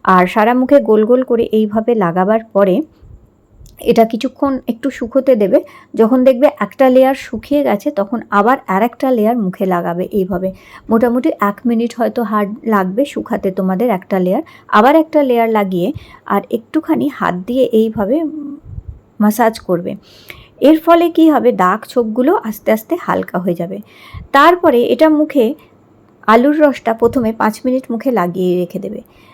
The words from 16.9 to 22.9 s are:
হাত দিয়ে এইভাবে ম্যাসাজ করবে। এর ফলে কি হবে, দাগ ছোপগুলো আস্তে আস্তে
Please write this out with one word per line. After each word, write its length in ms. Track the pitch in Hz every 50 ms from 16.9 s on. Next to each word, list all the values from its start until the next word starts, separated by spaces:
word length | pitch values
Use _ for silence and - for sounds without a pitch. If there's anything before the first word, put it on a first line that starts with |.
| 311 240 247 294
হাত 280 | 254 - 196 170 180
দিয়ে 280 | 180 185 240 247 262 254
এইভাবে 600 | - - 220 226 226 220 226 202 190 262 330 330 285 302 302 285 294 285 285 _ - - - - - - - _ _ _ -
ম্যাসাজ 380 | 208 214 214 - 233 226 220 -
করবে। 360 | - - 180 165 175 196 202 - _ - - - - - - - - - _ -
এর 200 | - 277 320 311
ফলে 300 | - 330 339 339 349 330
কি 200 | 330 330 330 320
হবে, 220 | 294 240 214 247
দাগ 340 | 208 190 185 180 190 220 -
ছোপগুলো 500 | - - 247 233 220 220 247 247 302 392 466 -
আস্তে 280 | 220 214 - - -
আস্তে 260 | 220 214 - -